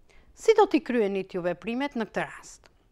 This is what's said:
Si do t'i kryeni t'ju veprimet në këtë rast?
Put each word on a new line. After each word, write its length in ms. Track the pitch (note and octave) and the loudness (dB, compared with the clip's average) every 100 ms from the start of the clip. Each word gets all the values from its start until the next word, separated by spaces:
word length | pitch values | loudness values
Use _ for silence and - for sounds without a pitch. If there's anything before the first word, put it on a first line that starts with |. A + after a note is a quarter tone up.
| - - - - | -20 -20 -20 -4
Si 160 | - | 4
do 120 | G#4+ G4 | 4 6
t'i 140 | D4+ | 2
kryeni 440 | - A#3+ G3 G3 | 0 0 0 -2
t'ju 180 | F#3+ F#3 | -4 -4
veprimet 540 | F3 F3 F#3+ A#3+ C#4 A#3 | -4 -4 -6 -4 -4 -4
në 100 | G#3 | -6
këtë 160 | F3+ | -4
rast? 440 | D3 - - - - _ _ | -6 -8 -20 -20 -20 _ _